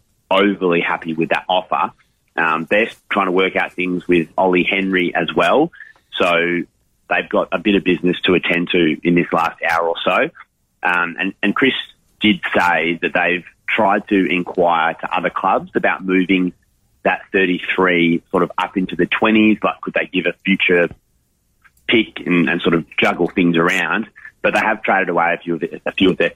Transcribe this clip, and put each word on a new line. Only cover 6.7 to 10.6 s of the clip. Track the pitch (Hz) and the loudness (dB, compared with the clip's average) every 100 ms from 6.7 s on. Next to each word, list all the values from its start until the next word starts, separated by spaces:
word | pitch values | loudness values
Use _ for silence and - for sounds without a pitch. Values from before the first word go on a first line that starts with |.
| _ _ _ - | _ _ _ -6
they've | 90 90 | -4 -2
got | 104 85 | -2 -2
a | 92 | -2
bit | 107 98 | 0 0
of | |
business | 87 87 90 87 | 0 0 0 -2
to | - 87 | 0 0
attend | - 87 87 | 0 -2 -2
to | 90 82 80 | 0 0 0
in | 87 87 | 0 0
this | 82 | 2
last | 85 82 - 80 | 0 -2 -4 -2
hour | 85 85 | 0 -2
or | 82 | -2
so. | - 95 131 - - _ | -2 0 -2 -6 -20 _